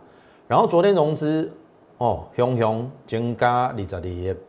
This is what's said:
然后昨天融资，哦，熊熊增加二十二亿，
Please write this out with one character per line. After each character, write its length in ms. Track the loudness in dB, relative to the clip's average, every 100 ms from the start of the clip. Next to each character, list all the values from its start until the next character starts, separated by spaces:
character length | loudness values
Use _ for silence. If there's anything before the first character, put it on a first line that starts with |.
| -18 -20 -20 _ 0
然 100 | 2
后 80 | 4
昨 160 | 4
天 100 | 4
融 220 | 4 2 0
资， 340 | -2 -2 -4 -10 -20 _ _ -4
哦， 280 | -2 -2 -6 -2
熊 220 | 0 2
熊 340 | 0 -2 -6 -12 -8
增 300 | -4 -4 0
加 300 | 2 2 0
二 100 | -4
十 180 | -8 -8
二 60 |
亿， 340 | -8 -6 -6 -6